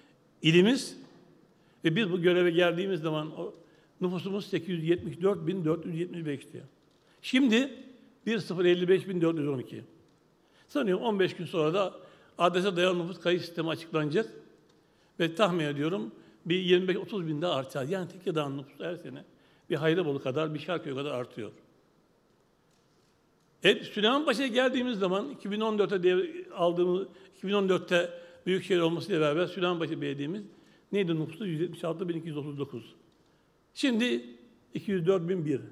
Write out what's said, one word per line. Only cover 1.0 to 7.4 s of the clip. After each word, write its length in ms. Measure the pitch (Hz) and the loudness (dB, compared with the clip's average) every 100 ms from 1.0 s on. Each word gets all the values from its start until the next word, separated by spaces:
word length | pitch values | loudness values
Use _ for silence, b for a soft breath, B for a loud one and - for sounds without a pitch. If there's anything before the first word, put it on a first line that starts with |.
| - - - - _ _ b b 165 | -20 -20 -20 -20 _ _ b b 0
Ve 100 | 165 | 2
biz 160 | 208 | 2
bu 100 | 180 | 2
göreve 300 | 175 175 175 | 4 4 4
geldiğimiz 500 | 165 175 175 196 175 | 4 4 2 -2 -2
zaman 380 | 156 151 151 - | -2 -2 -4 -8
o 140 | 170 - b b b b | -10 -12 b b b b
nüfusumuz 460 | 180 180 196 202 - | -4 -2 -4 -6 -4
sekiz 220 | 180 - | -4 -2
yüz 200 | 175 160 | -2 0
yetmiş 320 | 175 190 139 | 0 -2 -2
dört 260 | 190 185 160 | 0 0 -2
bin 180 | 190 156 | -2 0
dört 200 | 165 180 | 0 -2
yüz 140 | 160 | -6
yetmiş 260 | 180 175 156 | -6 -6 -6
beşti. 380 | 135 - - 135 _ _ b b b | -6 -10 -18 -20 _ _ b b b
Şimdi 520 | - 254 | 0 4